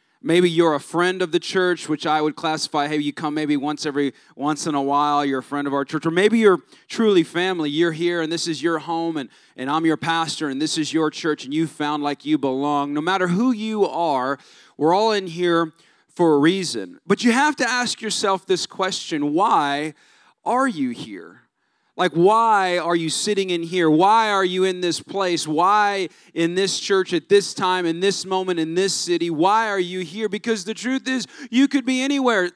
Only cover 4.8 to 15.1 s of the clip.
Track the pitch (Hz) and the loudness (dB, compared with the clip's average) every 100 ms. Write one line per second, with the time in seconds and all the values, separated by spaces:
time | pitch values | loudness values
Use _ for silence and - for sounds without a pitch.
4.8 | 139 143 147 147 143 135 - 143 143 139 | 0 0 2 0 0 -4 -6 -6 -4 -4
5.8 | 139 156 165 170 214 226 208 180 - - | -4 -4 -2 2 4 6 4 4 0 -20
6.8 | - - 220 185 139 165 185 180 147 151 | -10 0 4 4 2 0 -2 -2 -2 0
7.8 | 170 156 175 175 160 165 165 147 165 160 | 0 0 -2 -2 -4 -4 -4 -4 -2 -2
8.8 | 151 165 165 156 123 _ _ - 131 160 | -4 -4 -4 -4 -8 _ _ -12 -4 0
9.8 | 165 151 151 165 160 - 151 135 156 165 | 0 0 -2 -2 -2 -4 -6 -4 -4 -4
10.8 | 147 160 156 - 160 147 127 151 160 - | -2 0 -2 -2 -4 -4 -4 -4 -4 -4
11.8 | 147 151 143 143 147 151 135 131 143 143 | -4 -4 -4 -6 -2 -2 0 -2 -2 -2
12.8 | 143 147 165 190 180 180 254 214 220 214 | -2 -4 -2 0 0 0 0 0 -2 0
13.8 | 170 143 165 135 127 139 - - - - | 0 0 0 0 -2 -4 -8 -20 -18 -2
14.8 | 151 190 226 | 2 4 2